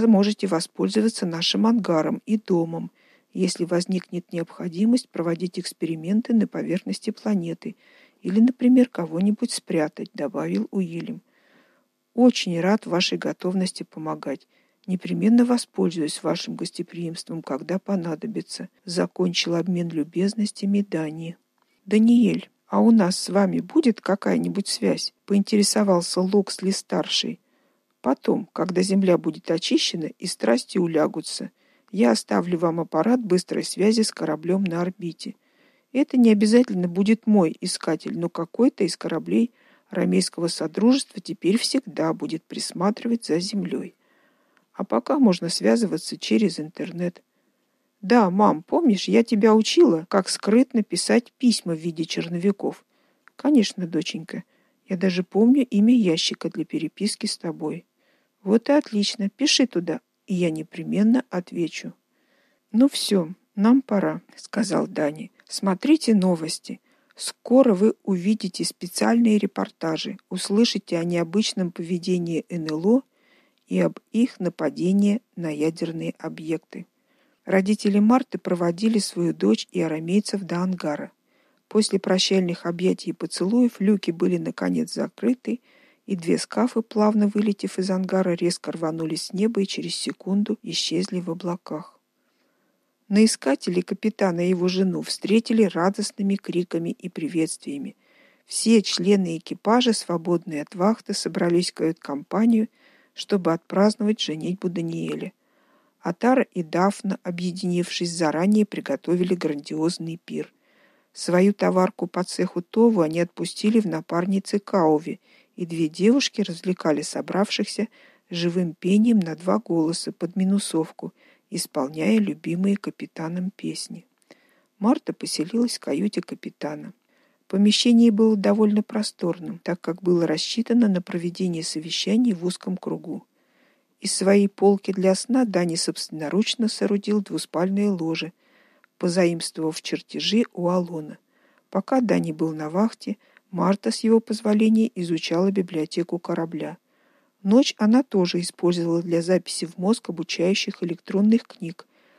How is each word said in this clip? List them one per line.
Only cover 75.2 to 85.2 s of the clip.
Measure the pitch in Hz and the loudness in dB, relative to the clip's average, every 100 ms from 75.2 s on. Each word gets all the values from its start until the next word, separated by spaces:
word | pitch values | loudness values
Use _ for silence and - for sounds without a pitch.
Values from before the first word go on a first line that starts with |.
| - | -4
на | - 165 | -8 -8
ядерные | 147 156 160 165 160 165 - | -2 -2 -2 -6 -6 -8 -8
объекты". | 160 165 160 165 - 190 180 _ _ _ _ _ | -12 -10 -6 -6 -8 -16 -18 _ _ _ _ _
Родители | - 190 190 214 208 202 | -2 0 2 0 2 4
Марты | 214 254 254 196 | 4 4 2 -8
проводили | 190 175 170 170 220 220 | -4 -2 0 0 0 0
свою | - 175 170 | -2 -2 -2
дочь | 156 190 226 - | 0 2 2 0
и | 185 | -4
арамейцев | 165 160 165 202 - 196 | -2 -4 0 0 0 -6
до | 170 175 | -4 -2
ангара. | 185 180 180 147 - _ _ _ _ _ _ | -2 -2 -4 -6 -8 _ _ _ _ _ _
После | 214 214 190 | 0 2 0
прощальных | 196 190 - 190 175 170 170 | 0 0 2 2 0 -2 -6
объятий | 170 180 180 180 | -2 0 0 -4
и | |
поцелуев | - 165 - 180 233 240 - | -8 -8 -4 0 2 2 2
люки | 196 202 - | 2 2 0
были | 170 180 175 | -2 -2 0
наконец | 160 - 185 165 - | -4 -4 -2 -2 -2
закрыты, | - - - | -4 -8 -4